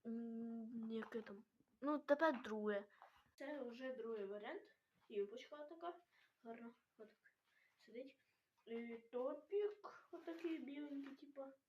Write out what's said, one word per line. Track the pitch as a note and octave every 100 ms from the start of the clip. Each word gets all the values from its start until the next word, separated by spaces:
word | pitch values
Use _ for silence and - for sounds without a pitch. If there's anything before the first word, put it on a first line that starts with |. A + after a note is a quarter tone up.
| A#3
М, | A3+ A#3 A3+ A#3 A3+ A3+ A#3+ A3
яке | A3+ A3 A3+
там? | A3 G3+ - _ _ _
Ну, | C#4 D4
тепер | - C#4+ D#4+ B3
друге. | G#3 G#3+ G#3 G3+ G3+ - - - - -
Це | C#4 D4
вже | A#3+ A#3 C4
другий | A3+ A3+ A3 G3
варіант. | G#3 A3 E4+ - - _ _ _
Юбочка | G#3 G3+ B3 C#4 D4
така. | D4+ E4 F4 F4 - - - _
Гарно. | A#3 A#3 A#3 - _ -
Отак | G#3+ - - _ _ _ _ _ -
сидить. | A3+ C4+ - _ _ _ _ -
І | A#3 A#3 A3+
топік | - B3 B3+ D4 - G4+ G#4 - - - -
отакий | E4+ - E4 E4+ D#4
біленький, | B3+ C#4+ D4 C#4 C#4 -
типа. | C#4+ C#4 C4+ -